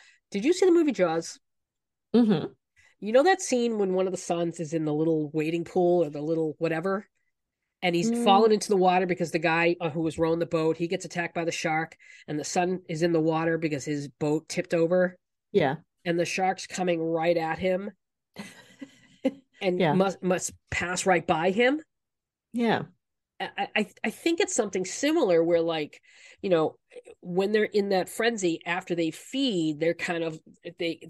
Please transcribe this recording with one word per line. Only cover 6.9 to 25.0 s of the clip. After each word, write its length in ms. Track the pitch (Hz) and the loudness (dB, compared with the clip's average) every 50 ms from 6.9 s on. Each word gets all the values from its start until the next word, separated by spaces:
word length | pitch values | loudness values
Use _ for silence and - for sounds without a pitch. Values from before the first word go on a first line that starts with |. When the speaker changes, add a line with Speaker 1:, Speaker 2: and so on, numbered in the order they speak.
| 196 202 214 _ _ _ _ _ _ _ _ _ _ _ _ _ _ _ - | -2 -4 -6 _ _ _ _ _ _ _ _ _ _ _ _ _ _ _ -2
Speaker 1:
and 120 | 180 170 | 0 0
he's 160 | 170 202 226 | 0 0 0
Speaker 2:
Mm. 140 | 233 240 240 | 0 0 4
Speaker 1:
fallen 280 | 208 196 196 226 220 214 | 4 6 6 6 6 4
into 160 | 202 - - | 2 0 0
the 60 | 214 185 | 2 2
water 260 | 180 180 180 185 190 | 4 4 4 4 2
because 280 | 180 175 - 175 156 - | 0 -2 -2 -4 -4 -2
the 60 | 165 | 0
guy, 380 | 156 170 165 170 170 170 170 170 | 0 0 2 2 2 2 0 0
uh, 120 | 175 160 | -2 -4
who 100 | 139 170 | -2 -2
was 160 | 160 160 147 156 | -4 -4 -2 0
rowing 200 | 165 160 165 170 | 0 0 0 0
the 80 | 165 | -2
boat, 320 | 160 - 165 160 160 160 165 | -2 0 0 0 0 0 0
he 80 | 175 170 | -2 -4
gets 160 | 190 180 - | -4 -4 -6
attacked 300 | 160 - 175 170 165 - | -6 -6 -6 -6 -6 -4
by 100 | 185 165 | -6 -4
the 80 | 165 - | -4 -4
shark, 420 | - - 165 156 156 165 - - - - - - - - | -4 -2 -2 -2 -2 -4 -6 -8 -16 -20 -20 -20 -18 -12
and 120 | - 151 151 | -8 -8 -6
the 60 | 143 | -6
son 360 | - - 185 180 180 185 180 185 - | -4 -2 0 0 0 -2 -4 -6 -8
is 140 | 170 151 170 | -4 0 0
in 100 | 175 170 | 2 2
the 80 | 160 | 2
water 380 | 156 160 160 160 165 165 165 160 | 2 2 0 0 0 0 -2 0
because 260 | 165 156 151 139 - | -2 -2 -2 -4 -4
his 240 | 156 151 143 143 143 | -4 -4 -4 -6 -8
boat 400 | - - 156 147 151 160 - - | -8 -4 -2 0 0 0 -2 -4
tipped 240 | - 180 170 - - | -6 -6 -4 0 2
over. 460 | 170 165 165 180 185 180 180 180 - _ _ _ _ _ _ | 2 2 4 4 4 2 2 0 -6 _ _ _ _ _ _
Speaker 2:
Yeah. 240 | - 202 160 131 143 156 - _ _ _ - | 0 2 2 2 0 -2 -8 _ _ _ -4
Speaker 1:
And 120 | 180 170 170 | -2 0 0
the 60 | 170 | 0
shark's 420 | 160 - 190 185 185 185 180 - | -2 -2 -2 0 0 -2 -2 -6
coming 360 | - - - 180 180 175 165 165 | -10 -6 -4 0 0 0 0 0
right 340 | 165 165 165 165 175 170 | -2 -2 0 2 2 2
at 220 | 170 165 160 165 160 | 0 0 -4 -4 -2
him 320 | 180 185 180 185 202 214 - _ _ _ _ _ _ _ - | -2 -2 -2 -2 -4 -8 -12 _ _ _ _ _ _ _ -18
Speaker 2:
<laughs> 60 | - 208 - - - - - - - - - _ _ _ _ _ _ - 269 - - _ _ _ - | -18 -18 -18 -18 -20 -20 -20 -20 -20 -20 -20 _ _ _ _ _ _ -4 -4 -4 -6 _ _ _ -6
Speaker 1:
and 180 | 202 190 180 180 | -2 -2 0 2
Speaker 2:
Yeah. 120 | 190 156 202 | 2 4 4
Speaker 1:
must, 280 | 185 190 196 175 - - | 4 2 0 -2 -4 -2
must 300 | 180 185 170 - - - - _ - | -2 -2 -2 -2 -6 -12 -14 _ -10
pass 360 | - - 180 175 180 180 - | -8 -6 -6 -6 -4 -2 2
right 200 | 190 180 170 165 | 2 2 2 4
by 240 | - 175 160 165 190 | 0 0 2 2 0
him. 320 | 190 214 240 254 285 311 - _ _ _ _ _ _ _ _ _ _ _ _ _ - | 2 2 2 2 2 0 -4 _ _ _ _ _ _ _ _ _ _ _ _ _ -6
Speaker 2:
Yeah. 300 | 233 233 226 180 113 - - _ _ _ _ _ _ _ _ _ - | -2 0 0 0 0 -2 -6 _ _ _ _ _ _ _ _ _ -10
Speaker 1:
I, 280 | 190 - - - 202 - - | -10 -10 -8 -8 -8 -4 -2
I, 120 | 214 208 - - - - | -4 -4 -4 -6 -8 -8
I 60 | 220 | -8
think 280 | 214 - - 339 339 339 | -6 -2 -2 0 0 0
it's 140 | 403 381 - | 0 0 0
something 300 | - 220 202 - 190 185 | -2 -2 -2 -2 -6 -6
similar 580 | 185 - - | -6 -6 -4